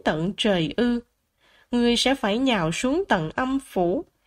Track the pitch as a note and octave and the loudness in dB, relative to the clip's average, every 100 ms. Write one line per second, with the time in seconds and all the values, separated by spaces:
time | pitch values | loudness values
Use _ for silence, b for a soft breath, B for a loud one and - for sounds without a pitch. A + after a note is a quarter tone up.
0 | A#3+ D#3+ F3 G3 G#3+ F#3 D#3 - A#3+ A#3+ | 0 -2 -2 0 0 2 0 0 0 -2
1 | - _ _ b b b b A#3+ A#3+ A#3 | -6 _ _ b b b b 0 2 2
2 | B3+ C4+ G#3+ A3 C4+ G#3+ D#3+ E3 B3+ D#4 | 2 0 0 0 2 2 0 0 0 0
3 | G4 G3+ D#3 - C4 C4+ - G3 F3 G#3+ | 0 0 0 -4 -2 -4 -4 -2 0 -2
4 | - b | -6 b